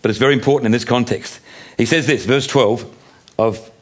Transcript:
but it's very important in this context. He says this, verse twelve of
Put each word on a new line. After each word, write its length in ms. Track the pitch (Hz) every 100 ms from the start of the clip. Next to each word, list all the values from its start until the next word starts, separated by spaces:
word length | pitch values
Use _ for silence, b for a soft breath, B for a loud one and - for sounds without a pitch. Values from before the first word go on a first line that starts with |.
but 80 | 107
it's 80 | 104
very 140 | 131
important 340 | 135 139 139 113
in 40 |
this 120 | 117 -
context. 540 | 123 117 101 - - B B B -
He 80 | 117
says 200 | 165 143
this, 200 | 151 95
verse 200 | 139 135
twelve 400 | 139 107 117 - - b b b -
of 180 | 110 95 - _